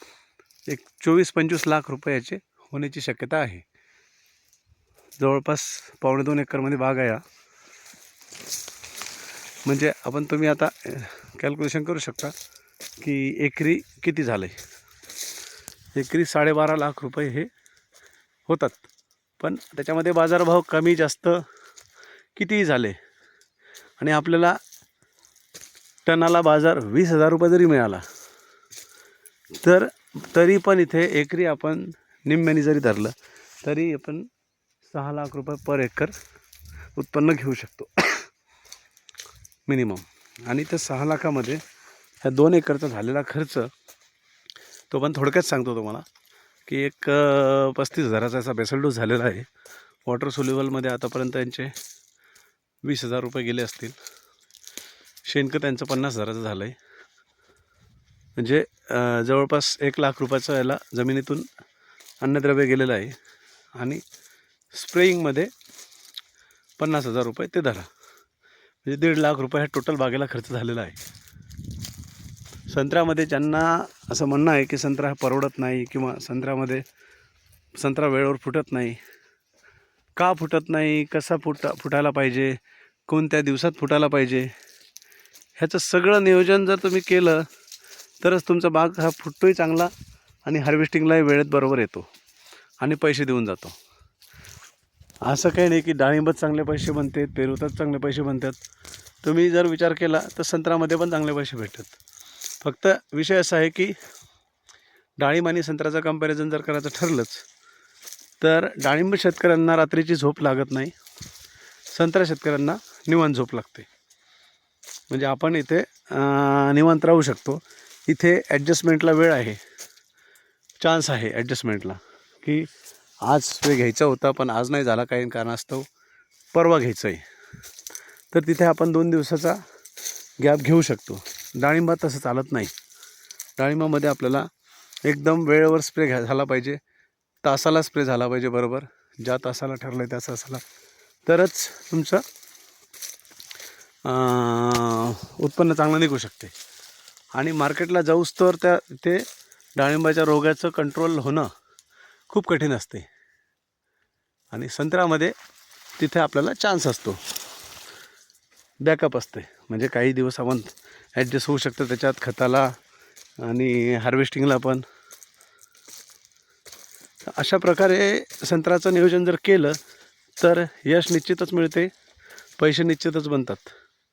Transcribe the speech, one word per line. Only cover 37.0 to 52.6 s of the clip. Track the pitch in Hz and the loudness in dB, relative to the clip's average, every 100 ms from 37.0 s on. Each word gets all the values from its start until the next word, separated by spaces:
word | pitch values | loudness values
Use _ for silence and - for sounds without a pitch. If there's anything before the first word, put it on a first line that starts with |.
| 135 147 156 | -4 2 2
घेऊ | 147 135 | 2 -2
शकतो | 123 - - - - | -8 -10 -18 -8 -2
<coughs> | - - - _ _ _ - - _ _ _ - - - - _ - | -2 -2 -10 _ _ _ -20 -20 _ _ _ -20 -20 -20 -20 _ -4
मिनिमम. | 131 113 95 - _ _ - 117 | -2 -2 -4 -12 _ _ -16 -6
आणि | 135 | -6
त्या | 151 165 | -4 -6
सहा | - 131 | -6 -6
लाखामध्ये | 151 151 160 139 117 | -4 -2 -2 -4 -4
ह्या | 156 - - - - _ _ 135 | -8 -12 -20 -20 -20 _ _ -2
दोन | 131 156 | 4 6
एकरचा | 175 151 143 151 | 6 2 -2 -4
झालेला | 107 113 139 135 | -6 -4 -4 -4
खर्च, | 151 147 135 117 _ _ - _ _ _ _ - - - - _ | -6 -6 -6 -6 _ _ -20 _ _ _ _ -20 -20 -20 -20 _
तो | 135 | -2
पण | 147 143 | -2 0
थोडक्यात | 139 147 | 0 2
सांगतो | - 139 123 113 | 0 -2 -2 -4
तुम्हाला | 107 113 - _ _ _ _ _ - | -6 -10 -16 _ _ _ _ _ -10
की | 139 | -6
एक, | 139 - 143 | -6 -6 0
अ, | 143 147 139 135 135 135 131 | 2 4 4 4 2 0 -2
पस्तीस | 139 - | -4 -2
हजाराचा | 127 110 117 127 | -2 0 -2 -4
असा | 120 | -4
बेसल | 117 107 139 | -4 -4 -2
डोस | 143 | -2
झालेला | 117 110 120 | -2 0 0
आहे. | 120 98 131 _ - - _ _ - | 0 -4 -10 _ -20 -20 _ _ -6
वॉटर | 123 143 | -4 -4
सोल्युबलमध्ये | 139 131 135 135 135 127 | -4 -2 -2 -4 -4 -6
आतापर्यंत | 123 123 131 127 131 | -6 -6 -6 -6 -4
यांचे | 123 127 135 - - - _ _ _ _ _ _ | -6 -8 -12 -14 -20 -20 _ _ _ _ _ _